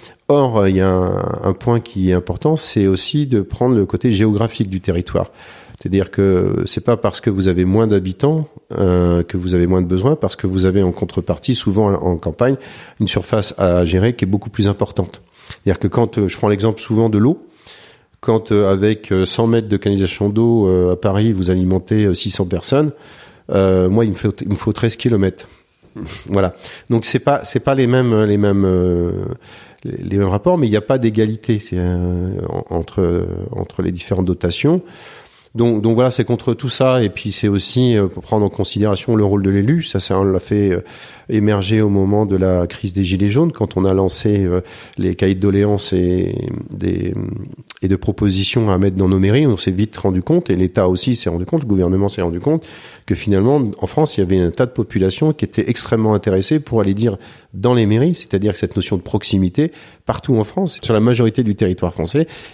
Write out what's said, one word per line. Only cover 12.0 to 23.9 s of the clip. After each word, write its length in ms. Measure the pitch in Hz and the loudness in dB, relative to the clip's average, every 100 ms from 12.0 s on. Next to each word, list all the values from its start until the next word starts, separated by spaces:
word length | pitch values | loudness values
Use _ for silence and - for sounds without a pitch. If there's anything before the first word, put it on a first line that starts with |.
| 90 | 0
en 40 | 85 | -2
campagne, 380 | 85 78 123 135 - - - - | -4 0 0 0 -6 -20 -16 -4
une 80 | 101 | -2
surface 460 | - - 110 98 - | -2 -2 -2 -2 0
à 260 | 95 87 85 | 2 2 2
gérer 300 | 92 110 120 | 2 0 0
qui 100 | 95 | -2
est 20 | |
beaucoup 220 | 98 - | -2 -4
plus 180 | - 101 | -2 -2
importante. 540 | 98 101 - 90 - - _ - | 0 -4 -4 -6 -10 -20 _ -20
C'est-à-dire 340 | - 98 90 | -4 -2 0
que 80 | 98 | 0
quand, 300 | 123 113 - | 0 0 0
euh, 100 | 98 | -2
je 80 | - | 0
prends 140 | 107 | 0
l'exemple 320 | 101 113 110 | 2 0 -2
souvent 280 | - 110 113 | -2 0 2
de 100 | 104 | 4
l'eau, 260 | 117 190 - _ - - - - _ _ | 2 0 -6 _ -20 -20 -20 -20 _ _
quand, 300 | - 110 110 | 0 0 2
euh, 200 | 104 98 | 2 2
avec, 380 | 95 104 107 - | 2 2 0 0
euh, 140 | 95 92 | 0 0
cent 200 | - 117 | 0 2
mètres 220 | 117 107 | 2 0
de 100 | 101 | -2
canalisation 520 | 101 98 95 - 104 | 0 0 0 0 -2
d'eau, 380 | 104 117 117 95 | 2 2 4 4
euh, 260 | 92 90 | 2 2
à 20 | 90 | 0
Paris, 360 | 104 98 113 | 0 0 0
vous 200 | 98 90 | 0 0
alimentez, 540 | 92 92 92 - 110 104 | 0 2 0 0 0 2
euh, 100 | 87 | 0
six 160 | 101 | -2
cents 160 | - 90 | -4 -4
personnes, 440 | 87 - 135 151 - - - - - - | -4 0 0 0 -4 -16 -20 -20 -20 -4
euh, 360 | 101 95 92 | 0 2 2
moi, 160 | 92 | 2